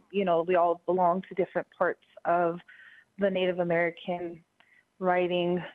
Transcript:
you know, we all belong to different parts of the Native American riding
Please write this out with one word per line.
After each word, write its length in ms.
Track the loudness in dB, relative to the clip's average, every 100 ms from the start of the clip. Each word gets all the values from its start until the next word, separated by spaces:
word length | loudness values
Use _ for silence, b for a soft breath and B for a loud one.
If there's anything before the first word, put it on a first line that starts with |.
| _
you 140 | -2 2
know, 160 | 2
we 140 | 2 2
all 260 | 2 0 0
belong 340 | 2 2 0 -4
to 60 | -4
different 320 | -4 -4 -6 -2
parts 240 | -2 -2 _ -10 -2
of 320 | 0 0 -4 -12 B B B B -4
the 100 | -2
Native 300 | 0 -2 0
American 800 | 0 0 0 -4 -8 -6 -8 -12 _ _ b b b -6
riding 640 | 0 0 2 0 0 -2 -4